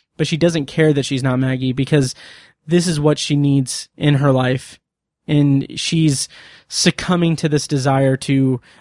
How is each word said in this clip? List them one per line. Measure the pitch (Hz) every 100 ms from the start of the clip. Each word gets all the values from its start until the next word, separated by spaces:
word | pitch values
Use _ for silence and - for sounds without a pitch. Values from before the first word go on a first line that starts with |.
| _ -
but | 156
she | 160
doesn't | 170 165 139
care | - 156
that | 143 131
she's | 135
not | 131 127
Maggie, | 131 131 131
because | 127 135 151 131 - - - - _ -
this | 175 170
is | 156
what | 147 147
she | - 143
needs | 143 139 131 - - -
in | 147 143
her | 143
life. | 131 127 131 - - _ _ _ _ -
And | 151 143 139 - -
she's | - 165 160 135 - - - - -
succumbing | - - - - 175 170 156
to | 160
this | 147 -
desire | 143 135 135 135 131
to | - 135 135 127 _ _